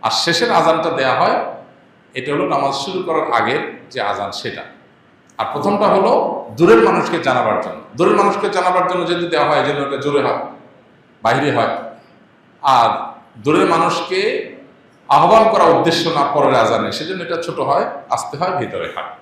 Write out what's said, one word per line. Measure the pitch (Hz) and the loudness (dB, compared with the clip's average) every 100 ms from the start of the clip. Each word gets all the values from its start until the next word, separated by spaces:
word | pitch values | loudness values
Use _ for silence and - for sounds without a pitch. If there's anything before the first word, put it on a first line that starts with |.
আর | 113 | -2
শেষের | - - 165 233 | -2 -2 0 2
আজানটা | 190 165 160 - | 2 2 2 0
দেয়া | - 131 123 | 0 0 2
হয়, | 185 - - - - - _ _ _ | 0 0 -4 -12 -18 -20 _ _ _
এটা | 131 131 | -10 -4
হলো | 147 - | -4 -2
নামাজ | 147 135 | 0 -2
শুরু | - - 180 | -4 -6 -6
করার | 170 156 131 | -2 -2 0
আগের | 117 107 147 - - - | 0 0 -2 -6 -12 -12
যে | 131 | -6
আজান | 104 98 101 | -4 -4 -6
সেটা। | - 117 80 - - _ _ _ _ _ - | -8 -10 -10 -16 -20 _ _ _ _ _ -8
আর | 110 | -6
প্রথমটা | 147 196 202 202 | -2 -2 2 2
হলো | 190 220 277 - - - 110 | 4 4 2 0 -6 -10 2
দূরের | 175 226 | 6 8
মানুষকে | 220 175 - 175 | 6 2 -2 -2
জানাবার | 139 127 110 107 | 0 0 0 -2
জন্য। | - - - 123 | -4 -10 -14 0
দূরের | 190 202 | 2 4
মানুষকে | 196 196 208 | 2 0 -2
জানাবার | 190 180 180 180 | 0 0 2 0
জন্য | 180 170 | -2 -2
যদি | 175 170 | -2 0
দেওয়া | 156 147 | 0 2
হয়, | 147 | 2
এই | 135 | 0
জন্য | 139 135 | -2 -4
এটা | 135 | -4
জোরে | 147 143 | -2 0
হয়, | 123 107 - - - - _ _ _ _ | 0 -4 -8 -14 -20 -20 _ _ _ _
বাইরে | 113 131 143 | -2 0 0
হয়। | 117 110 113 - - _ _ _ _ _ _ | 0 -2 -4 -10 -18 _ _ _ _ _ _
আর | 147 127 113 92 - - - 117 | 2 4 4 0 -8 -14 -20 -6
দূরের | 113 160 - | 0 2 2
মানুষকে | 165 170 - - 185 208 - - - - - _ _ - | 2 0 -2 -4 -2 -2 -4 -8 -16 -20 -20 _ _ 0
আহ্বান | 143 170 220 220 | 4 6 6 6
করা | 202 | 4
উদ্দেশ্য | 170 165 - - 165 | 4 4 2 0 0
না | 151 139 | 0 0
পরের | 151 131 127 | 2 2 2
আজানে, | 110 113 107 | 2 0 -2
সেজন্য | - 156 190 | -6 -8 -8
এটা | 165 165 | -6 -6
ছোট | 170 147 | -6 -6
হয়, | 139 151 220 - - | -2 0 -2 -8 -6
আস্তে | 120 - 143 | -6 -6 -6
হয়, | 180 185 | -4 -4
ভিতরে | 104 92 78 - | -6 -6 -8 -10
হয়। | - - | -12 -16